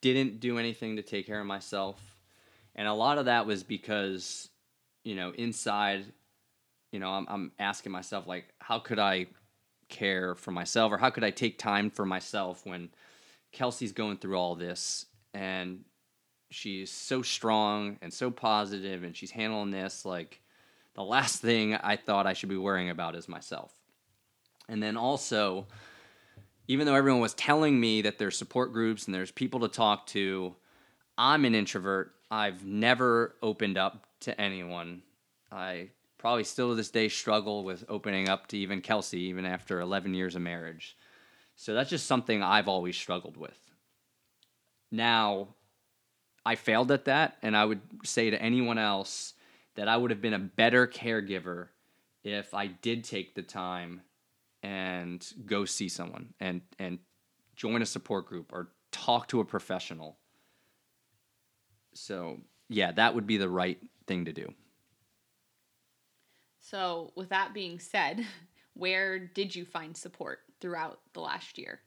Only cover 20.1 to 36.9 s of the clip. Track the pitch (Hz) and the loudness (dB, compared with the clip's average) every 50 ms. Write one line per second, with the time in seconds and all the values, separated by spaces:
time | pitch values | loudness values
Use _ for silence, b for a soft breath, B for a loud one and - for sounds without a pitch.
20.1 | 92 87 85 - - _ b b b b b b b b b b b - 101 95 | -6 -6 -6 -10 -16 _ b b b b b b b b b b b -10 -4 2
21.1 | 117 131 135 117 - - - 117 117 113 110 107 110 107 - 101 104 104 - - | 2 2 4 2 0 0 4 4 4 6 4 2 0 0 2 0 0 0 0 2
22.1 | 104 98 98 95 95 - - 98 98 95 92 101 98 92 90 90 87 80 87 82 | 2 4 4 2 2 0 -2 -4 -4 -2 0 0 2 2 0 -2 -2 -4 -4 -6
23.1 | 82 85 85 - 87 82 - - - - - - _ _ _ _ _ _ _ _ | -6 -8 -10 -12 -14 -14 -10 -10 -10 -10 -10 -14 _ _ _ _ _ _ _ _
24.1 | _ _ _ _ _ _ _ _ _ _ - _ 117 107 104 107 107 117 117 127 | _ _ _ _ _ _ _ _ _ _ -16 _ -4 -4 -2 -2 -2 0 0 0
25.1 | 143 139 - - 123 110 104 101 92 95 104 104 B B B B B B B B | 0 0 -2 0 2 2 2 2 0 -2 -6 -10 B B B B B B B B
26.1 | B B B B B B B B B _ _ - 127 135 151 147 139 139 135 139 | B B B B B B B B B _ _ 0 0 2 4 6 6 6 8 8
27.1 | 131 123 117 107 - - - - 147 151 156 151 143 123 117 113 110 110 104 107 | 6 6 4 2 0 -2 4 6 6 6 8 6 6 6 6 6 4 4 2 2
28.1 | 104 - 107 98 95 - 110 - - 127 123 127 113 113 113 113 113 104 - - | 0 0 -2 -2 0 -4 -8 -2 0 0 0 0 0 0 2 2 2 0 -2 -4
29.1 | 95 92 92 92 - - 135 123 - 127 117 110 - - 117 107 104 101 - - | -4 -4 -4 -6 -4 -4 -4 -2 0 0 0 0 2 4 6 6 6 4 0 -6
30.1 | - 104 98 95 95 95 92 92 90 _ b b b b b b b b b b | -2 0 0 0 0 0 -2 -6 -8 _ b b b b b b b b b b
31.1 | _ - 120 131 147 156 143 127 113 110 104 98 - 107 90 95 98 95 92 - | _ 2 4 6 6 6 6 6 6 4 4 2 -2 -4 -2 0 0 0 0 -2
32.1 | _ _ _ _ 110 110 107 101 92 90 98 98 98 104 110 120 127 120 127 123 | _ _ _ _ -2 0 0 -2 -2 -4 -8 -4 -2 2 6 6 6 6 6 4
33.1 | 117 117 117 - - _ - 110 107 - 110 101 95 95 95 101 - 110 - _ | 6 4 4 2 -2 _ -2 -2 0 0 0 0 2 2 2 0 0 -6 -20 _
34.1 | _ _ - - 113 - 104 101 95 92 90 87 90 87 85 85 87 90 92 _ | _ _ -8 -8 -4 -2 -2 -2 -2 -4 -8 -8 -8 -8 -8 -10 -12 -14 -16 _
35.1 | _ _ _ _ _ _ _ _ - 95 92 95 92 87 87 95 _ _ _ _ | _ _ _ _ _ _ _ _ -10 -8 -6 -6 -6 -8 -10 -12 _ _ _ _
36.1 | _ _ - 117 120 120 107 - - - 127 120 120 113 110 - | _ _ 0 2 2 2 0 -2 -2 0 0 2 2 0 -2 0